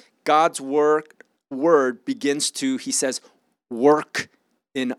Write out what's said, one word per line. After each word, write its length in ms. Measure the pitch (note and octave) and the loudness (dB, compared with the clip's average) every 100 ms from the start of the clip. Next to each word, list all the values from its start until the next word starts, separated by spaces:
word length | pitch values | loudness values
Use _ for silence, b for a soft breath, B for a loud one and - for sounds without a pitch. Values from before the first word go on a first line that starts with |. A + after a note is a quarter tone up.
| b _ | b _
"God's 380 | - D3+ E3 E3 | 0 2 2 0
work, 640 | C3+ D3 D3+ D#3 D3+ _ _ _ - | -4 0 2 2 -2 _ _ _ -14
word 560 | C3+ E3 D3+ B2+ A#2 - | -2 2 4 2 -2 -8
begins 460 | A#2+ C#3+ C#3 - | -4 -2 -2 -4
to," 260 | - C3+ C3 | -4 -4 -4
he 140 | C3+ | -4
says, 300 | - C3 B2 - b _ _ - | -4 -4 -4 -12 b _ _ -12
"work 580 | A#2 C#3+ D3+ - - - _ _ _ _ C3 | 2 4 4 0 -10 -10 _ _ _ _ -6
in 180 | B2 | -6